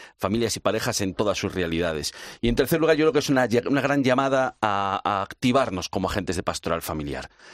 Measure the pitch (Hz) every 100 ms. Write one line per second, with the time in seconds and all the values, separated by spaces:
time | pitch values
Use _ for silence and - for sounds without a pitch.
0 | - _ 95 113 113 90 98 107 123 -
1 | 98 90 104 92 98 87 85 82 85 78
2 | 71 - - - 120 117 123 165 156 156
3 | 156 147 139 135 120 117 - 139 131 143
4 | 131 127 135 135 127 - 107 101 98 98
5 | - 101 98 - 127 123 117 92 - 101
6 | 92 104 90 85 - 85 85 82 - 80
7 | 73 65 - _ -